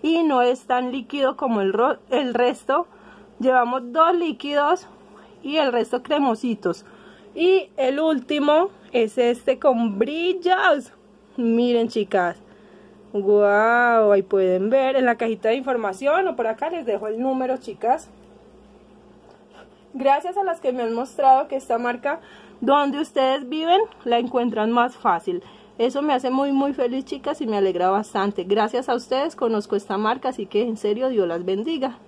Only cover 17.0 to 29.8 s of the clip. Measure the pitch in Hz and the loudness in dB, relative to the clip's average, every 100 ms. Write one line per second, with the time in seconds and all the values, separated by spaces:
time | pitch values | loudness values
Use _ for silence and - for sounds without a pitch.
17 | 214 220 262 262 254 262 - 190 226 311 | -6 -4 -4 -4 -4 -6 -8 -6 -2 -2
18 | - - - - - - - - - - | -4 -20 -20 -20 -20 -20 -20 -20 -20 -20
19 | - - - - - - - - - 262 | -20 -20 -20 -20 -20 -20 -20 -20 -18 -2
20 | 269 285 359 381 392 330 269 247 226 233 | 2 2 0 -4 -4 -2 -4 -2 -4 -4
21 | 262 - 269 262 285 269 - 233 240 240 | -6 0 4 4 2 -6 -4 -2 -2 -4
22 | 285 330 - - - - 240 285 285 285 | -4 -6 -10 -20 -20 -6 2 2 2 -4
23 | 311 277 262 269 254 311 330 370 440 - | -4 0 0 0 -4 -4 2 2 0 -6
24 | 240 240 247 254 240 214 220 240 240 - | -2 -2 0 -2 -2 0 0 2 0 0
25 | 220 170 - 175 - - - - 240 269 | 0 0 -2 -6 -8 -20 -20 -2 -2 0
26 | 302 262 262 262 277 269 277 277 247 262 | 0 0 0 0 0 0 0 0 -2 -2
27 | 262 277 381 - 247 208 196 175 185 196 | -6 -8 -6 -6 -2 0 0 2 2 0
28 | 214 202 202 202 180 202 233 240 262 240 | -2 -2 -2 -4 -2 0 0 -2 -2 -4
29 | - 262 311 - 240 220 208 202 | -2 -2 -2 -2 -2 -2 -2 -6